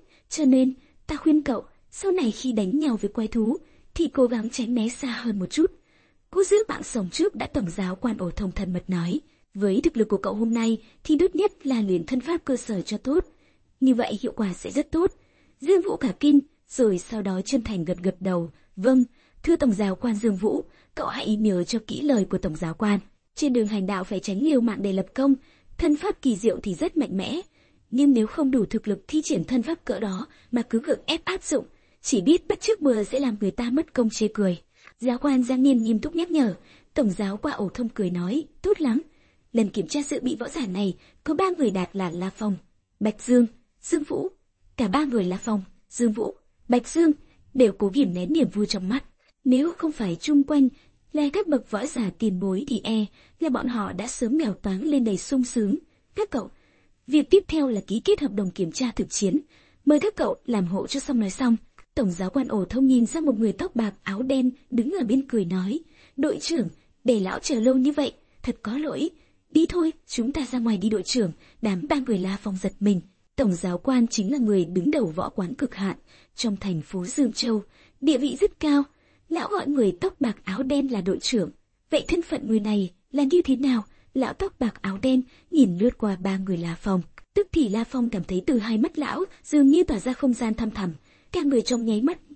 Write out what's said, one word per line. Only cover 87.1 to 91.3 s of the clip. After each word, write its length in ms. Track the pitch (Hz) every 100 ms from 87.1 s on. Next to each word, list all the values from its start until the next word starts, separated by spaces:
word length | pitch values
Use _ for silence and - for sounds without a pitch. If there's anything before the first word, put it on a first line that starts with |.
| - -
tức 140 | 415 403
thì 180 | 339 226
La 140 | 214
Phong 260 | 226 254 233
cảm 140 | 196
thấy 200 | - 185 -
từ 140 | 247
hai 180 | 214 214
mắt 200 | 302 -
lão 260 | 262 294 381 -
dường 240 | - 302 269
như 160 | 330
tỏa 160 | 359 214
ra 140 | 254
không 200 | 247 269
gian 200 | 226 233
thăm 180 | 220 220
thẳm, 220 | 208 185 151 _ _ -